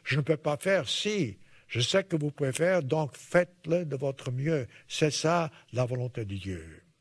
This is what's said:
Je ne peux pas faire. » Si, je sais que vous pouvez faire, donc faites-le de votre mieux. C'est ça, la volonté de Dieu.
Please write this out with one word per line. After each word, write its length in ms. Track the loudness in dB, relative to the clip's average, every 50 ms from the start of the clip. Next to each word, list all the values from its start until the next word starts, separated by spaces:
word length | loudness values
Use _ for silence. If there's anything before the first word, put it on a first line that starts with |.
| -4
Je 120 | -2 0
ne 60 | 2
peux 160 | 2 2 0
pas 200 | 2 0 -2 -2
faire. » 300 | 0 2 2 2 2 2 0
Si, 480 | -2 -2 -2 0 0 0 0 -2 -4 -8 -16 -20 -20 -20 -14
je 140 | -6 -2 0
sais 220 | 0 2 2 2 2
que 120 | 0 -2
vous 160 | -2 -2 -4
pouvez 220 | -2 -2 -2 -2 0
faire, 280 | 2 2 2 2 2
donc 340 | 2 0 0 0 0 -2 -6
faites-le 720 | -10 -4 2 4 4 4 2 -2 _ -2 0 0 0 0
de 100 | -2 -4
votre 360 | -2 -2 -4 -4 -4 -6 -6
mieux. 360 | -4 -2 0 0 0 0 -2 -4 -10 -18 -14
C'est 240 | -10 0 2 2 2
ça, 400 | 2 2 2 2 2 2 0 -2 -6 -12 -16 _ -2
la 120 | 0 0
volonté 400 | 0 0 -2 -4 -4 -4 -6 -6
de 100 | -4 -6
Dieu. 480 | -6 -6 -6 -8 -8 -10 -14 -18 -20 -20 _ _ _